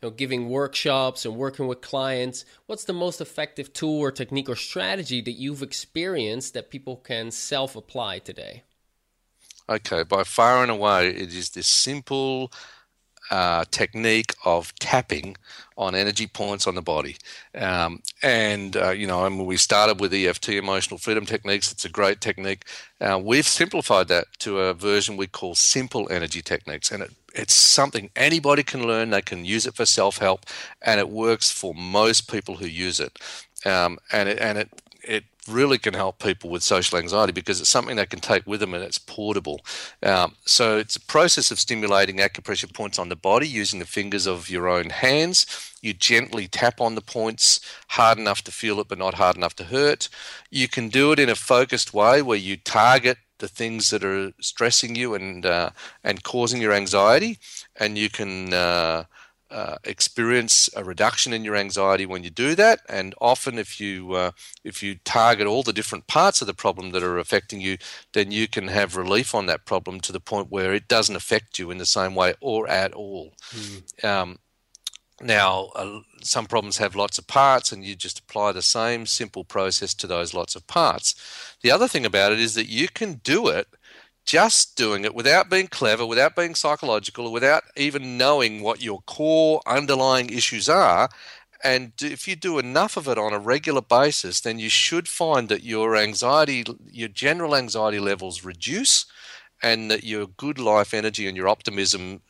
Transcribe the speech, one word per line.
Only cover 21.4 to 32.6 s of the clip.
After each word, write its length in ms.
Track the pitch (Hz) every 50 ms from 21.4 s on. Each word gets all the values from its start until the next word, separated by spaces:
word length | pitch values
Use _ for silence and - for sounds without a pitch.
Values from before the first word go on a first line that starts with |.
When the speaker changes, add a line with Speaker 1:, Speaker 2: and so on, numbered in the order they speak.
| 110 101 98 101 98 -
Speaker 2:
It's 140 | - - -
a 60 | 92
great 320 | 82 - 104 98 101 101 -
technique. 420 | 113 101 - 95 98 98 98 - - - - - - _ _
Uh, 220 | - 104 98 95 92
we've 240 | 104 120 143 151
simplified 600 | - - - 170 180 - 180 - - - 98 92 -
that 200 | 92 87 - _ _ -
to 220 | - 113 101 98
a 120 | 95 92 92
version 460 | 85 98 104 101 104 95 101 104 95
we 80 | 98
call 280 | 92 _ - - 92 85
simple 540 | - - - - 135 127 123 - 123 101 -
energy 300 | - 90 85 82 - 87
techniques. 500 | 82 - 87 78 - - 73 78 - -
And 120 | - 101 95
it, 80 | - - _ _ _ -
it's 180 | - 107 - -
something 560 | - - - - - 139 139 - 120 101 98 _
anybody 460 | - 127 147 165 170 147 143 143 143 143
can 240 | - - 151 120
learn. 240 | 117 113 110 113 113
They 100 | 107 98
can 240 | 98 - - 90 87
use 220 | 87 101 113 110
it 80 | 127 -
for 100 | - 117
self-help, 640 | - - - 98 98 101 - 107 95 92 92 - - - - - - - _
and 180 | - - 110 104
it 120 | 101 -
works 400 | 107 107 110 113 117 110 - -
for 240 | - - - 95 82
most 580 | 78 90 90 92 101 107 113 117 - - - -
people 220 | 107 95 - 95
who 100 | 82